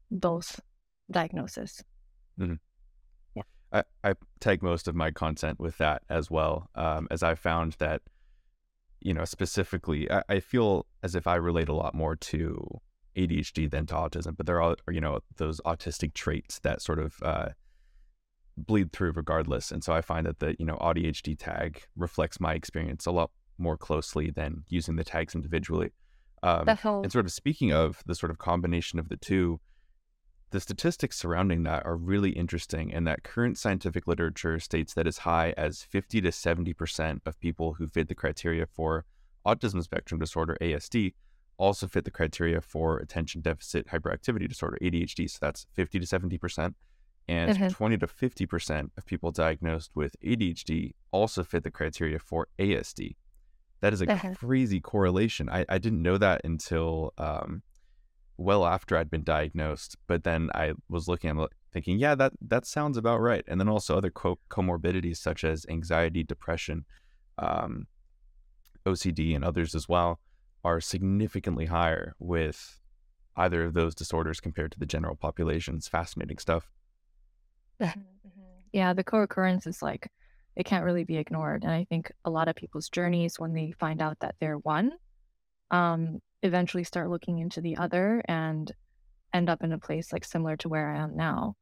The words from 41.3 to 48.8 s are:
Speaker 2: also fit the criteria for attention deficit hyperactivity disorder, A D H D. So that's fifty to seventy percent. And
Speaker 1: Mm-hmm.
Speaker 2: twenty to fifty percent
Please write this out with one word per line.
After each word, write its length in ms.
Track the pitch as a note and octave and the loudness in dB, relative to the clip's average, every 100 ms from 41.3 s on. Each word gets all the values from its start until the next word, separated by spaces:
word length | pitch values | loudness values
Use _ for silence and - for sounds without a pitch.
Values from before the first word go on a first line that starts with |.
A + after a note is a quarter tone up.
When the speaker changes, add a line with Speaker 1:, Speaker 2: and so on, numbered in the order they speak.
| _ _ - | _ _ 2
Speaker 2:
also 300 | F#2+ G#2 F#2 | 2 4 0
fit 180 | F#2+ | -2
the 60 | - | -2
criteria 500 | - D#2+ - E2 E2 | 0 -2 0 2 0
for 380 | - D2+ D#2+ D#2+ | -2 0 0 0
attention 420 | - E2+ D#2+ E2 | -2 -4 -4 -4
deficit 460 | E2 D#2 - E2+ - | -4 -4 -2 -4 -2
hyperactivity 600 | E2 - - - A2 - | -2 -2 -4 -2 -2 -2
disorder, 300 | - - - | -4 -6 -2
A 80 | F2+ | 0
D 120 | E2+ | 0
H 120 | E2 | 0
D. 120 | - E2 | -2 -6
So 120 | - | -2
that's 260 | D2 - - | -4 -4 -6
fifty 260 | - F2+ F#2+ | -4 -2 -2
to 80 | E2+ | -2
seventy 300 | F#2 F2+ F2+ | -2 0 -4
percent. 400 | E2+ - E2+ - _ _ _ _ - | -4 -2 -4 -4 _ _ _ _ -4
And 300 | E2+ E2+ G3 | 0 2 2
Speaker 1:
Mm-hmm. 120 | F#3+ | 2
Speaker 2:
twenty 280 | F#3 A2 A2+ | 0 2 2
to 100 | E2+ | 0
fifty 380 | - B2+ - | -2 -4 -2
percent 480 | F#2 E2+ - D#2 | -2 -2 -2 -4